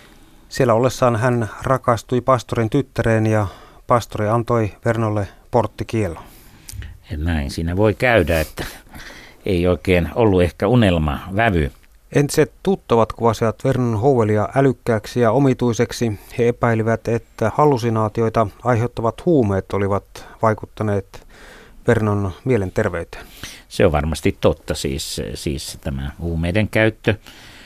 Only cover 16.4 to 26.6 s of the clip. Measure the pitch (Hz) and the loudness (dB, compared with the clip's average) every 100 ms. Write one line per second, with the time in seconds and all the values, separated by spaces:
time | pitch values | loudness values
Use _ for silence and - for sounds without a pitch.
16.4 | 120 117 120 113 110 113 - 117 - - | 0 0 0 0 0 -2 -2 -4 -6 -4
17.4 | 110 - 151 131 117 113 107 117 113 117 | -2 2 2 2 0 0 -2 -2 -2 0
18.4 | 104 - 120 117 120 - 113 - - 156 | -2 -2 -2 0 -2 -2 -4 -2 2 2
19.4 | 107 95 - 101 98 98 - - - - | 2 0 -2 -2 0 -2 -6 -20 -20 -2
20.4 | 113 107 - - 107 101 - - - - | 0 0 -6 -6 -2 -2 -4 -14 -20 -20
21.4 | - - - - - 113 107 104 98 85 | -20 -20 -20 -6 0 2 2 0 -2 -4
22.4 | 131 120 92 - 104 87 85 - - - | -2 0 0 -2 -2 -2 -10 -14 -20 -18
23.4 | - - - - 95 76 78 78 - - | -18 -20 -8 2 2 4 0 -2 -2 0
24.4 | 104 80 - 78 73 71 - - 53 - | 0 0 -4 -6 -4 -6 -8 -8 -10 -8
25.4 | - 71 - - 80 67 69 - 85 82 | -6 -6 -8 -10 -8 -6 -8 -8 -6 -4
26.4 | 85 98 | -2 -2